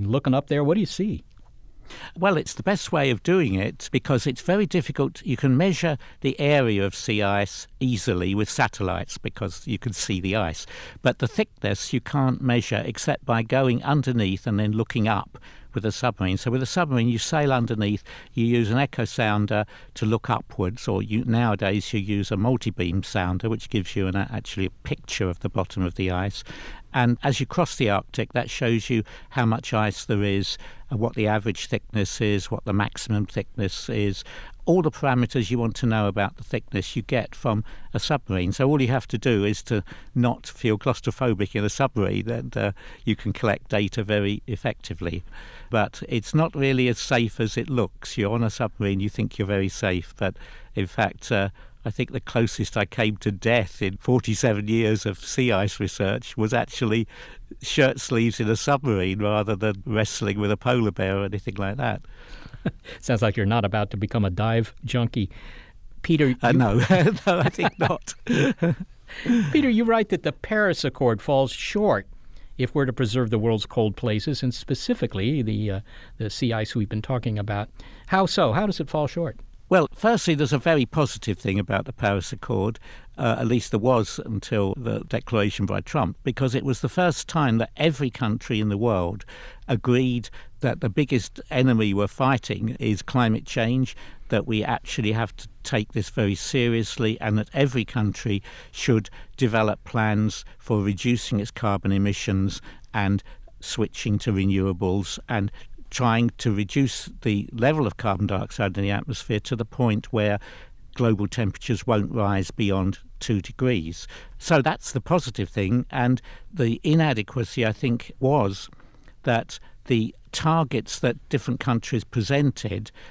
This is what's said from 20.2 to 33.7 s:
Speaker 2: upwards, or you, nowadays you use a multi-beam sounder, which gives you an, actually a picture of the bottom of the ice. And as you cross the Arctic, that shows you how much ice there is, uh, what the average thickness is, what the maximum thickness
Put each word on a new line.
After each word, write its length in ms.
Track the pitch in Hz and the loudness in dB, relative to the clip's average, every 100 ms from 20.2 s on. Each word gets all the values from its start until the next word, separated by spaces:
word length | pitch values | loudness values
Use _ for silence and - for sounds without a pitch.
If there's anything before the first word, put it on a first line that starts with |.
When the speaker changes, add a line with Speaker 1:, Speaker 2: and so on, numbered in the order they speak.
| - | 0
Speaker 2:
upwards, 580 | 110 - - 92 - - | -2 -4 -2 -2 -2 -2
or 140 | 95 | -2
you, 200 | 107 107 117 | 0 -2 0
nowadays 640 | 113 117 101 98 101 - | 2 2 2 2 0 -2
you 80 | 107 | -4
use 320 | 98 101 98 | 0 -2 0
a 40 | 98 | 0
multi-beam 640 | 117 127 110 - 87 95 | 2 0 -2 -2 0 -2
sounder, 480 | - 104 90 90 110 | 0 0 0 0 -2
which 180 | - - | -4 -2
gives 260 | 107 - | -4 -2
you 120 | 110 95 | -2 0
an, 100 | 98 | 0
actually 500 | 95 104 - 98 95 | -2 -6 -8 -4 -4
a 40 | |
picture 580 | - - - - - 92 | -6 -8 -8 -6 -2 -2
of 120 | - | -2
the 100 | 101 | -4
bottom 340 | - 90 98 | -2 -2 -2
of 120 | 87 - | -2 -2
the 140 | 95 | -2
ice. 320 | 90 101 - - - - - - | 0 -2 -6 -12 -14 -14 -14 -4
And 240 | 131 120 120 | 2 2 2
as 180 | 143 120 | 0 0
you 60 | 131 | -2
cross 300 | - 160 - | 0 0 2
the 140 | 113 | 2
Arctic, 420 | 98 - - - | 2 -2 -6 -2
that 160 | 123 110 | -2 -4
shows 400 | - 120 113 - | -2 0 0 0
you 140 | 117 - - - | -2 -2 -10 -6
how 160 | 131 | 2
much 300 | 113 110 - | 2 2 0
ice 320 | 110 107 - - | 0 0 -2 -2
there 160 | 104 | 0
is, 340 | 101 98 95 - - - - | 2 0 -2 -6 -12 -14 -6
uh, 60 | 107 | -2
what 180 | 113 | -2
the 120 | 127 107 | 0 2
average 400 | 107 104 - - | 2 0 -4 -4
thickness 560 | 110 - 107 98 - | -4 -2 -2 -2 0
is, 280 | 107 101 - | 0 0 -2
what 140 | 113 | -6
the 80 | 107 | -2
maximum 540 | 101 - - - 104 98 | 0 0 -4 -2 -2 -2
thickness 640 | 107 - - 98 | -4 -6 -4 -4